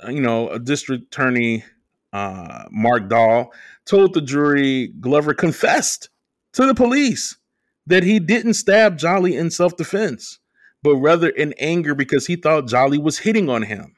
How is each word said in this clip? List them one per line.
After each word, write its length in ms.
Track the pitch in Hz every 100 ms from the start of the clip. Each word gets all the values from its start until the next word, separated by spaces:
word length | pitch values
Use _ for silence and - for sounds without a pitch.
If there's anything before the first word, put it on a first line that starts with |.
| 104
you 120 | 143
know, 360 | 123 113 110 104
District 460 | 120 143 - 127 -
Attorney, 580 | - 131 123 117 113 - _ _ _ _
uh, 520 | 101 98 95 85 - -
Mark 400 | 107 117 120 98
Dahl 420 | 117 113 117 123 - - - -
told 280 | 196 190
the 80 | 170
jury 680 | 139 143 147 143 135 131 120 -
Glover 340 | 123 139 151
confessed 760 | 147 170 - - 294 - - - _ _ _ _
to 120 | - 269
the 80 | 247
police 640 | 240 269 269 139 - - _ _ _ _ -
that 160 | 185
he 160 | 180 220
didn't 340 | 165 226 233 -
stab 420 | - 208 220 160
Jolly 360 | 165 190 180 139
in 140 | 165
self-defense, 880 | - 175 175 160 196 208 117 - - _ _ _ _
but 140 | 147 139
rather 320 | 143 170 165
in 240 | - 151 -
anger 380 | 151 170 147 143
because 320 | 135 143 151
he 80 | 175
thought 320 | 156 156 123
Jolly 300 | 120 139 143
was 180 | 151 -
hitting 300 | 214 226 160
on 140 | 117
him. 320 | 104 101 -